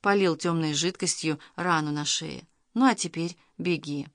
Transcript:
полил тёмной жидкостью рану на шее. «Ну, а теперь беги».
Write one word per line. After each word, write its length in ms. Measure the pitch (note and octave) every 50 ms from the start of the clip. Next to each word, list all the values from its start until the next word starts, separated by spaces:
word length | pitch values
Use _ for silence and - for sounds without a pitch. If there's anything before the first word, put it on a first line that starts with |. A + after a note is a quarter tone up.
полил 340 | - G3+ G3+ G3+ F#3+ F3 D#3+
тёмной 380 | D3+ - F3 E3+ E3 D#3+ D#3 D3
жидкостью 640 | C#3 E3 F3+ F#3 - - F3 - - - D#3+ D3+ D3 - - _
рану 340 | - E3 F3+ E3+ D#3 D3+ D3+
на 140 | D3 D3 D3
шее. 420 | - - - D#3+ D#3 C#3+ - - _ _ _ _ _ _
«Ну, 100 | A3+ C4
а 100 | C4+ A3
теперь 420 | - - E3 - E3 E3 F3 F3 _ _ _ _
беги». 500 | - E3+ F3+ F3 C#3+ C#3 C#3+ C#3+ C#3+ C#3 - _